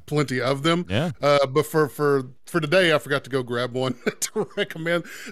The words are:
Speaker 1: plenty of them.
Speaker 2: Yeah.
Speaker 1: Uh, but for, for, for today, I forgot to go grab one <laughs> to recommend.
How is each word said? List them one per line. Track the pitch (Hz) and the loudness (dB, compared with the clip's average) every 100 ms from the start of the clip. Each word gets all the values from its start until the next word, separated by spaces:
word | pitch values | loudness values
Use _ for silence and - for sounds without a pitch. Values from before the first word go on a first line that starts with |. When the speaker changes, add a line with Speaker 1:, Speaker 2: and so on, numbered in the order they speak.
| - | -4
Speaker 1:
plenty | 147 139 127 | -2 0 0
of | 120 139 | -2 0
them. | 165 170 170 | 0 0 0
Speaker 2:
Yeah. | 107 170 - | -2 -2 0
Speaker 1:
Uh, | 143 143 135 | 2 4 4
but | 147 143 | 0 0
for, | 156 147 | 0 0
for, | - 147 139 131 - - | 0 2 2 -2 -14 -4
for | 175 | -4
today, | 151 185 175 | 2 4 4
I | 151 | 2
forgot | 135 139 | 2 -4
to | 123 | -2
go | 131 | -4
grab | 120 120 123 | -2 -4 -2
one | 123 127 123 214 | -2 -2 -2 -6
<laughs> | - | -4
to | - 220 - - | -6 -4 -6 -4
recommend. | 196 165 165 175 - - - | -6 -4 -2 -2 -2 -14 -12